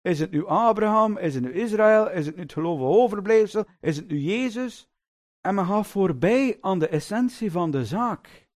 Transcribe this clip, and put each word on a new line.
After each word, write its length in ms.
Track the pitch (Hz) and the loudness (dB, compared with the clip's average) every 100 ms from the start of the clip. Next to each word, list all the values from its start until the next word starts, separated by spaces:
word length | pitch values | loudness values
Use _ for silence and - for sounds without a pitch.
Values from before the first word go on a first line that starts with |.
Is 200 | 175 160 | -2 -2
het 100 | 156 | -2
nu 160 | 151 170 | -2 0
Abraham? 680 | 170 233 220 220 220 220 208 | 2 2 2 2 2 2 0
Is 180 | 175 | -2
het 100 | 135 | -2
nu 80 | 123 | -4
Israël? 580 | 170 226 214 214 214 214 | -4 -2 2 6 6 4
Is 160 | 165 151 | -2 -6
het 100 | 180 | -8
nu 60 | |
het 100 | 170 | -10
gelovige 360 | - 165 160 131 | -6 -4 -2 2
overblijfsel? 760 | 190 240 202 196 220 214 208 208 _ | 4 4 0 2 2 2 -2 -6 _
Is 160 | - 151 | -4 -4
het 120 | - | -4
nu 100 | 147 | -4
Jezus? 720 | 143 220 254 220 254 - _ _ _ _ _ _ | -2 -2 -2 -4 -8 -10 _ _ _ _ _ _
En 140 | 180 | -4
men 120 | 196 180 | -2 0
gaat 200 | 208 208 | -2 -2
voorbij 720 | 202 190 131 170 247 269 - | -2 -2 0 2 2 0 -2
aan 180 | 190 185 | -2 -2
de 100 | 156 | 0
essentie 640 | 151 - 214 247 - 220 | -2 -2 -2 -2 -2 -4
van 180 | 170 165 | -2 -2
de 140 | 139 | -2
zaak. 640 | 113 175 240 196 - - _ | -2 -2 -2 -4 -10 -20 _